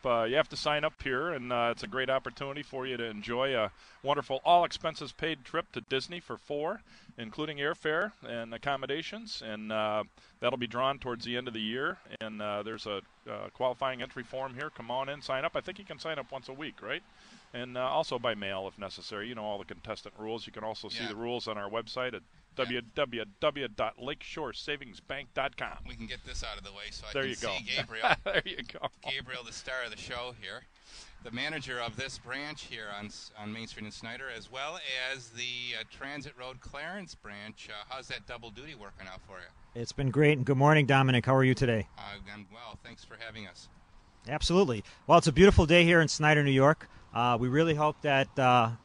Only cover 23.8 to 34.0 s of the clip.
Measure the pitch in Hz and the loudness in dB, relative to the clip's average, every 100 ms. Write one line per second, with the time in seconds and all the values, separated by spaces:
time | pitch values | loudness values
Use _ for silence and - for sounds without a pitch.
23.8 | 113 - 123 - - 165 139 - - 147 | -4 -4 -10 -10 -10 -8 -8 -8 -6 -8
24.8 | 131 - - 139 131 143 135 - 120 - | -8 -16 -12 -12 -8 -4 -4 -4 -8 -8
25.8 | 127 117 113 123 131 127 117 101 98 98 | -12 -12 -10 -10 -10 -8 -6 -8 -10 -12
26.8 | 104 - 107 139 135 117 113 95 113 135 | -12 -12 -8 -4 -4 -4 -6 -6 -4 -4
27.8 | 127 110 117 151 202 180 190 - 123 - | -4 0 2 2 0 -2 -2 -8 -12 -10
28.8 | - - - 135 131 127 117 - - 131 | -10 -10 -8 -6 -6 -12 -12 -12 -8 -6
29.8 | 120 104 - 123 123 120 95 117 - _ | -8 -10 -10 -8 -10 -12 -12 -14 -16 _
30.8 | - - - - 120 117 147 156 131 123 | -20 -20 -20 -16 -12 -8 -6 -6 -6 -6
31.8 | 117 120 131 - 120 135 147 151 - 117 | -6 -6 -8 -10 -10 -10 -10 -12 -12 -12
32.8 | 107 101 104 - - 107 104 113 113 - | -10 -10 -10 -14 -18 -14 -10 -10 -12 -12
33.8 | 107 - | -14 -12